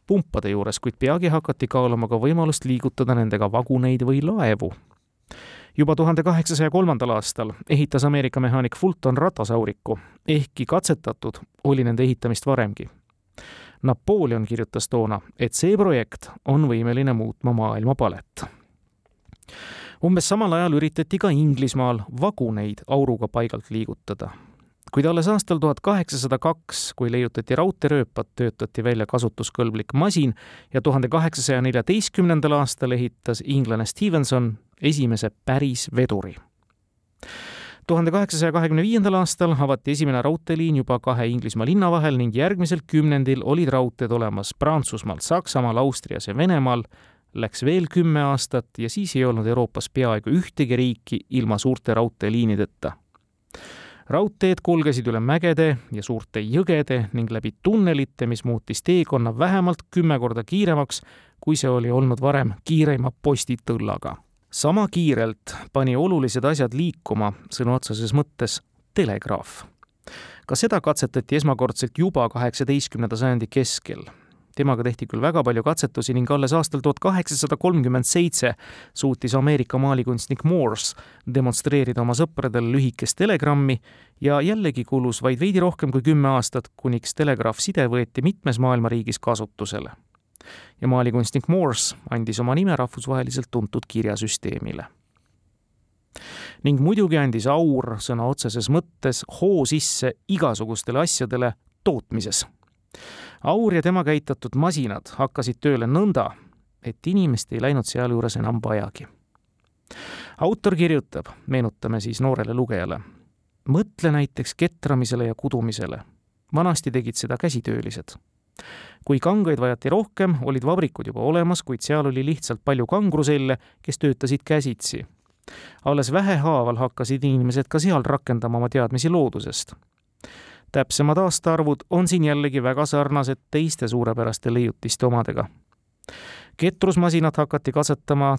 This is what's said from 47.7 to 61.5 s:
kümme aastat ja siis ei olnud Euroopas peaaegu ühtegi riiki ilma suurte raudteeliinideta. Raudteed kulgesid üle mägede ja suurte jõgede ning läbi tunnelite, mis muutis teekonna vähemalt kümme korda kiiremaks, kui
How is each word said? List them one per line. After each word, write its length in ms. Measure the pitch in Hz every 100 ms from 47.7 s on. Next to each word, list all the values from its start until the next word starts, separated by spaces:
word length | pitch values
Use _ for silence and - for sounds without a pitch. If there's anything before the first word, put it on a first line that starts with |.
| 180 165
kümme 320 | 180 165 151
aastat 440 | 139 139 - 127 - -
ja 120 | 113
siis 260 | - 190 135
ei 80 |
olnud 220 | 127 113 110
Euroopas 420 | 120 117 - -
peaaegu 420 | 139 123 107 110
ühtegi 460 | 160 180 - 131 123
riiki 440 | 127 117 - 113 -
ilma 280 | 131 110 104
suurte 360 | 131 127 -
raudteeliinideta. 960 | 113 117 - 104 117 113 104 101 _ 71 - _ _ _ _ _ - - - - - -
Raudteed 500 | 143 208 - 190 180
kulgesid 440 | - 170 151 127 120
üle 120 | 113
mägede 540 | 117 160 170 156 160 131 -
ja 100 | 110
suurte 400 | 101 113 - 110
jõgede 640 | 107 139 190 160 143 127 107
ning 180 | 120 113
läbi 240 | 110 117 -
tunnelite, 640 | 180 220 185 147 139 - 120
mis 180 | 113
muutis 380 | 120 117 - 107
teekonna 500 | - 180 160 131 117 110
vähemalt 480 | 175 190 180 170 -
kümme 280 | 180 165 139
korda 260 | 120 117
kiiremaks, 560 | 107 190 196 151 139 - - - _ _
kui 160 | -